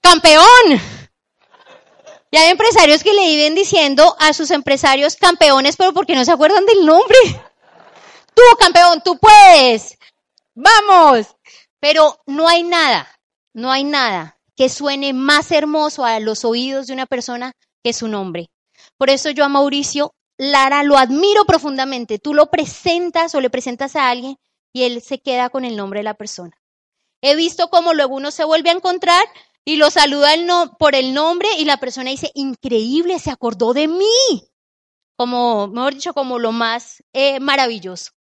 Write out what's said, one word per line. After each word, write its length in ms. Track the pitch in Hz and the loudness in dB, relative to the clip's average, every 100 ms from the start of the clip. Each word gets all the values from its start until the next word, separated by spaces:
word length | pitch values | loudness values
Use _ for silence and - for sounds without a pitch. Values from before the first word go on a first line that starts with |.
Campeón". 800 | 349 339 330 311 381 494 440 247 - - - _ _ _ _ _ _ _ _ _ - - _ | 4 4 4 6 8 8 6 2 -2 -18 -20 _ _ _ _ _ _ _ _ _ -20 -20 _
Y 60 | 302 | 2
hay 140 | 320 | 2
empresarios 520 | 370 440 440 320 302 | 2 2 4 4 4
que 100 | 403 | 2
le 140 | 415 359 | 0 0
viven 280 | 302 302 | 0 0
diciendo 640 | 330 392 381 294 277 330 - | -2 -2 0 0 4 4 4
a 140 | 311 | 0
sus 180 | 302 302 | 0 -4
empresarios 680 | 311 269 277 285 269 294 - | -4 -2 -2 0 0 -2 0
campeones, 600 | 370 349 311 269 269 302 | 0 4 4 4 0 0
pero 160 | 370 | -2
porque 220 | 330 392 | -2 -2
no 100 | 277 | -2
se 80 | 254 | 0
acuerdan 320 | 330 311 403 | 2 2 2
del 220 | 403 415 311 | 2 2 4
nombre. 320 | 330 440 523 440 - - _ _ _ _ _ _ _ _ | 4 6 4 4 0 -16 _ _ _ _ _ _ _ _
"Tú, 80 | - 480 466 | 6 8 8
campeón, 440 | 370 349 349 330 | 4 4 4 2
tú 140 | 359 339 | -4 2
puedes. 800 | 427 427 392 330 254 226 - _ _ _ _ _ _ | 8 10 10 8 4 0 -6 _ _ _ _ _ _
Vamos". 720 | - 320 440 415 370 311 247 208 _ _ _ _ _ | -2 2 2 4 4 6 4 -2 _ _ _ _ _
Pero 400 | 285 311 302 - - | -2 2 2 0 -12
no 220 | 277 330 | -2 0
hay 140 | 339 | 0
nada, 460 | 339 339 302 202 131 _ _ _ _ | -2 -2 -2 -4 -6 _ _ _ _
no 200 | 220 247 | -12 -6
hay 100 | 262 | -4
nada 560 | 285 294 240 185 160 _ _ _ | -4 -4 -4 -6 -10 _ _ _
que 120 | 262 | -4
suene 440 | - 285 277 277 | -4 -8 -6 -6
más 380 | 254 269 294 302 | -6 -2 -2 0
hermoso 540 | 320 302 311 302 302 | -4 -2 -4 -4 -4
a 160 | 247 220 | -4 -4
los 240 | 220 214 | -6 -6
oídos 420 | 233 233 254 269 254 | -6 -6 -6 -10 -10
de 60 | |
una 140 | 262 262 | -12 -10
persona 460 | 247 233 240 247 - _ _ | -10 -10 -14 -14 -18 _ _
que 100 | 240 | -10
su 140 | 233 226 | -8 -8
nombre. 440 | 208 190 170 170 _ _ _ _ _ | -8 -10 -12 -16 _ _ _ _ _
Por 140 | 262 | -2
eso 200 | 269 302 | -2 -4
yo 140 | 277 | -4
a 40 | 285 | -2
Mauricio 680 | 277 277 277 285 285 294 _ _ _ | 0 -2 -4 -8 -6 -8 _ _ _
Lara 440 | 269 277 269 285 | -2 0 0 0
lo 160 | 285 285 | 2 2
admiro 460 | 254 277 392 415 | 2 0 0 0
profundamente. 720 | 415 330 294 269 262 262 233 214 | 2 -2 -2 -8 -8 -8 -10 -10
Tú 160 | 294 | -4
lo 160 | 294 302 | 0 0
presentas 840 | 349 302 - 370 339 349 330 330 | -2 -8 -8 -4 -4 -4 -6 -4
o 60 | 302 | -4
le 100 | 254 | -6
presentas 460 | 254 254 240 269 311 | -6 -10 -10 -10 -4
a 140 | 262 | -4
alguien 260 | 247 254 269 _ _ _ | -4 -10 -18 _ _ _
y 120 | 254 | -6
él 180 | 247 240 | -6 -6
se 180 | - 262 | -12 -12
queda 300 | - 247 247 | -6 -6 -6
con 140 | 269 | -8
el 120 | 254 214 | -10 -10
nombre 240 | 196 202 | -10 -10
de 40 | |
la 100 | 208 | -10
persona. 380 | 208 208 - 175 _ _ _ _ _ _ _ | -12 -16 -18 -20 _ _ _ _ _ _ _
He 160 | 269 302 | -4 -2
visto 320 | 330 - 339 | -4 -6 -2
cómo 260 | 349 339 | -2 -2
luego 220 | 320 269 269 | -4 -4 -6
uno 140 | 285 | -12
se 140 | 320 | -8
vuelve 260 | 311 320 339 | -4 -2 -2
a 40 | |
encontrar 500 | 349 359 359 359 349 440 _ _ _ | -4 -6 -6 0 0 -2 _ _ _
y 120 | - 302 | -8 -2
lo 140 | 302 | 0
saluda 440 | 349 294 285 285 | 2 -2 0 0
el 120 | 311 349 | 0 -2
no-, 300 | 349 339 _ | -4 -4 _
por 160 | 302 | -2
el 200 | 269 262 | -2 -4
nombre 340 | 262 320 349 403 370 | -4 -4 -4 -6 -4
y 60 | |
la 120 | 302 285 | -4 -4
persona 340 | 254 247 254 | -6 -12 -12
dice, 220 | 269 320 | -10 -12
"Increíble, 840 | 277 269 240 269 233 220 285 349 359 | -10 -10 -10 -6 -6 -4 -4 -4 -6
se 120 | - | -8
acordó 420 | 262 240 202 226 | -8 -10 -6 -4
de 140 | 254 311 | -2 -4
mí". 600 | 349 403 480 523 262 _ _ _ _ _ _ _ _ | -4 -2 -2 -2 -4 _ _ _ _ _ _ _ _
Como, 520 | 247 247 240 220 202 | -6 -4 -4 -4 -6
mejor 260 | 226 269 | -6 -8
dicho, 200 | 277 349 | -8 -12
como 240 | 285 262 247 | -10 -8 -6
lo 120 | 233 | -6
más, 540 | 233 233 233 - _ _ | -6 -6 -8 -12 _ _
eh, 260 | 262 277 269 | -4 -4 -4
maravilloso. 720 | 277 277 254 226 180 180 - _ | -6 -4 -4 -6 -14 -18 -20 _